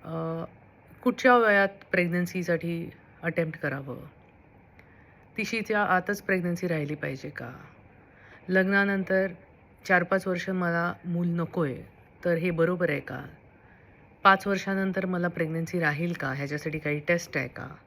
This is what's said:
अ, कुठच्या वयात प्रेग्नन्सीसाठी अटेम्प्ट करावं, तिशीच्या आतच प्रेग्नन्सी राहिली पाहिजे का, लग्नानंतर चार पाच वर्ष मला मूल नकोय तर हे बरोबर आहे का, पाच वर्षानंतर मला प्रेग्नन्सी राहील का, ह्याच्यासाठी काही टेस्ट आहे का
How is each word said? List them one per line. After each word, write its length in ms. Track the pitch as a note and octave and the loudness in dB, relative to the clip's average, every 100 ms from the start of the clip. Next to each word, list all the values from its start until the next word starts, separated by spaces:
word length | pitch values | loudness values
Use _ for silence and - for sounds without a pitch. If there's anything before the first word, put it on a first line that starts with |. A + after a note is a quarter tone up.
अ, 400 | - E3 E3 E3 - - - - - - | -8 -6 -4 -6 -8 -14 -20 -20 -20 -2
कुठच्या 340 | B3+ B3 C4 B3 | -2 4 6 8
वयात 300 | A3 G3+ G3 G3 - | 8 6 4 0 -4
प्रेग्नन्सीसाठी 960 | - F3 F3 F3 F#3 E3+ E3 E3+ E3+ E3 - - - | 0 2 2 0 -2 0 0 0 -4 -6 -12 -20 -8
अटेम्प्ट 360 | E3 E3 D#3+ D#3 | -4 -2 -2 -2
करावं, 380 | D3 C#3 C3+ B2 - - - - - - - - - - - - - - | -6 -6 -8 -12 -14 -20 -20 -20 -20 -20 -20 -20 -20 -20 -20 -20 -16 -8
तिशीच्या 440 | G#3 A3+ G3+ G#3+ | -4 -4 -2 0
आतच 400 | G3+ F#3 F3+ G3+ | 4 2 2 -6
प्रेग्नन्सी 460 | - F#3 F3 F3 F3+ | 0 0 0 -2 -2
राहिली 280 | D#3+ C#3+ D3+ | -2 -2 -4
पाहिजे 340 | D3 C3+ D3 | -6 -6 -10
का, 240 | D3 B2 C#3 - - - - - - - - - | -12 -12 -14 -20 -20 -20 -20 -20 -20 -20 -20 0
लग्नानंतर 760 | F#3 F#3+ G3+ G3+ G3 F#3 F#3+ F#3+ F3 - - - - - | 2 4 4 4 0 2 2 0 -4 -20 -20 -20 -20 2
चार 180 | F#3 | 2
पाच 240 | F3 F#3+ F#3+ | 4 0 0
वर्ष 220 | F3 F3 | -4 -2
मला 440 | F#3 F3 E3+ F3 - F3+ | -2 0 0 -2 -4 -4
मूल 220 | E3+ F3 | -2 0
नकोय 480 | E3+ E3 - D3+ A#2+ - - - - F3+ | -2 -2 -2 -2 -4 -12 -20 -20 -6 -2
तर 80 | |
हे 180 | E3+ F3 | 0 0
बरोबर 380 | E3 E3 F3+ E3+ | 2 2 2 0
आहे 100 | C#3+ | -2
का, 260 | - C3 - - - - - - - - - - | -6 -12 -12 -18 -20 -20 -20 -20 -20 -20 -20 2
पाच 240 | G3 G3 G3+ | 6 6 4
वर्षानंतर 580 | G3 G3 G3 F#3+ F#3+ F#3 | -2 -2 -2 0 -2 -2
मला 220 | F#3 F3 | 0 -2
प्रेग्नन्सी 520 | F3 D#3+ E3 E3 F3 | -2 -4 -2 -2 0
राहील 340 | D#3+ D3 E3+ | 0 0 -2
का, 140 | E3+ C#3 | -2 -4
ह्याच्यासाठी 520 | C3+ C#3+ D3 D#3 D3+ | -4 -4 -6 -6 -4
काही 200 | D3+ D3 | -4 -4
टेस्ट 380 | D3 F3 - D3 | 0 0 0 -6
आहे 100 | C3 | -6
का 200 | - C3 - | -10 -14 -16